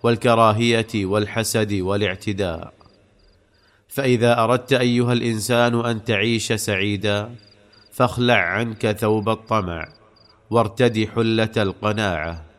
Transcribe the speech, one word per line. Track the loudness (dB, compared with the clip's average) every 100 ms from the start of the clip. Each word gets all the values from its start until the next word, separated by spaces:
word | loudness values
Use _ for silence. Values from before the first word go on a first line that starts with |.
والكراهية، | 0 2 2 4 4 4 2 0 0 -4 -2
والحسد، | 0 -2 -4 -2 -2 -2
والاعتداء. | -2 -2 -2 -2 -4 -6 -4 -4 -6 -12 _ _ _ _ _ _ _ _ _ _ _ _
فإذا | -4 0 2 4 4
أردت | 2 2 2
أيها | 0 2 0 2
الإنسان | 0 -2 -4 0 2 2 2 -2
أن | -4
تعيش | -2 0 0 0 -2
سعيدا، | -4 -2 -2 -2 -2 -2 -2 -4 -14 _ _ _ _ _
فاخلع | -2 -2 0 2 4
عنك | 2 -2 -4 -4 -4
ثوب | 0 0 0 0
الطمع، | -4 -2 -4 -2 -8 -12 _ _ _ _ _ _
وارتدي | 0 0 2 2 2 -2
حلة | 0 0 0 0 0
القناعة | -2 -2 -4 -2 -2 -2 -6 -8 -14